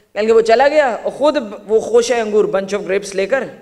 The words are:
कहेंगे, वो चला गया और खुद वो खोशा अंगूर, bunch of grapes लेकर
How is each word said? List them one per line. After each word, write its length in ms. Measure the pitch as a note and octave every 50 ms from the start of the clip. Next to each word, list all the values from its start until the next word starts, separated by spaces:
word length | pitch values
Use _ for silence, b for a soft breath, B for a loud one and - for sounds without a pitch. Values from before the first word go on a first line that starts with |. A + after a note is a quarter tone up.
| b b _
कहेंगे, 180 | G3+ A3 A3
वो 80 | A3+ A3+
चला 280 | A3 A3 A3+ A#3+ C#4 C#4+
गया 280 | D4+ D4+ C#4+ B3 G#3
और 140 | - - G#3
खुद 540 | - - C4+ D4+ C#4 D4 A#3 G3+ G#3 - -
वो 140 | F#3+ A3 A3
खोशा 400 | - - G#3+ A#3+ A#3 A#3+ B3 A#3
अंगूर, 320 | A3 G#3+ G#3 G#3+ F#3 E3+ F3+
bunch 240 | G3 G3 F#3+ G3 G3+
of 100 | E3+ E3+
grapes 240 | F#3+ G3+ G3+ - F#3+
लेकर 360 | F#3 G3 F#3 C4 C4+ G#3+ D3+ - -